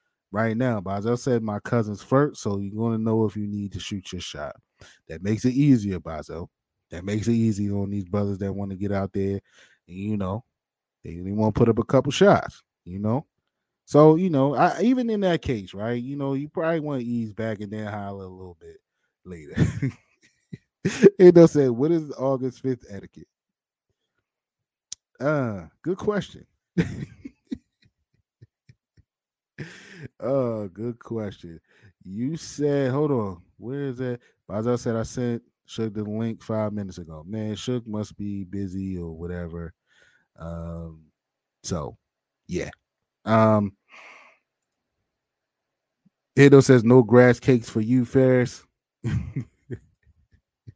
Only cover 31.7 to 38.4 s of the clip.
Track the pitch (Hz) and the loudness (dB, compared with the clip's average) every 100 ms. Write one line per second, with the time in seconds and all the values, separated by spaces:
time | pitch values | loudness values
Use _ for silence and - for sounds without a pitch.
31.7 | _ 104 _ 92 101 131 160 - - 147 | _ -20 _ -16 -8 -6 -8 -12 -4 -2
32.7 | 143 135 139 151 131 101 87 _ _ 107 | 0 0 0 0 0 -4 -8 _ _ -12
33.7 | 139 139 120 127 120 _ _ - 101 113 | -8 -8 -6 -8 -8 _ _ -10 -4 -2
34.7 | 120 123 113 110 - 120 117 _ _ _ | -2 -2 -4 -4 -4 -4 -4 _ _ _
35.7 | - 113 104 104 107 113 101 - 110 107 | -8 -6 -6 -6 -4 -6 -8 -6 -4 -4
36.7 | 104 98 - 80 78 82 110 107 101 - | -4 -10 -12 -16 -16 -12 -8 -8 -8 -6
37.7 | 123 113 107 107 - 101 98 | -6 -6 -8 -8 -10 -10 -10